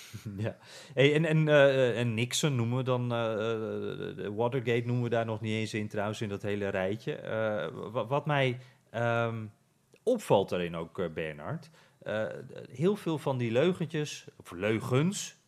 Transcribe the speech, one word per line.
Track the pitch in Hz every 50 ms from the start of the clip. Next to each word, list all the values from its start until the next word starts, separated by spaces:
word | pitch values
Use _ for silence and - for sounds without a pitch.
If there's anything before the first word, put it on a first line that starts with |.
| - -
<laughs> | - 107 - 107 98 95
Ja. | 110 113 - - - - - - - - 131
Hey, | 135 135 143 147
en, | 156 165
en, | 156 156 156 156 151
eh, | 151 143 139 139 135 135 127 120 104 113
en | 120 120 110
Nixon | 110 120 120 - - - 151 135
noemen | 120 117 117 123 131
we | 127
dan, | 131 127 123 123 120
eh, | 120 117 117 110 110 101 110 117 113 110 110 104 104 104 101 101 95 98 101 92 98 95 92
eh, | 98 104
Watergate | 107 120 120 120 135 110 123 117 123 117
noemen | 120 123 123 120
we | 117
daar | 117 117 113
nog | 113 110 104
niet | 110 110 110
eens | 110 110 107 -
in | 107 104 104
trouwens, | - 107 101 107 107 -
in | 117 101
dat | 101 98
hele | - 104 104 104 101 98
rijtje. | 98 95 92 95 110 110 - 151 147
Eh, | - - - 110 110 110 107 107 98 76 82 - 98 95 95
wa-, | 107 127 107 113
wat | 139 147 147
mij, | 151 147 139 135 127 120 127 - - - _ _ _
ehm, | - 113 120 117 117 117 117 117 113 113 110 104 - _ _ _ _ _ _ _ - _ _
opvalt | 220 254 214 - - 131 101 95 -
daarin | 101 90 87 85 85
ook, | 82 85 82 - -
eh, | 90 82 78
Bernard, | 87 80 78 76 73 76 95 147 165 - - - - - _ _ _
eh, | - - 104 107 107 69 - - - - - - - -
heel | - 127 165 196 208
veel | 202 - 170 160 135
van | - 147 131 123
die | 120 113
leugentjes, | 110 127 156 185 185 - 160 - - 151 151 - - - - - - -
of | - -
leugens, | 87 85 98 107 113 104 123 120 123 131 156 185 202 - - - - _ _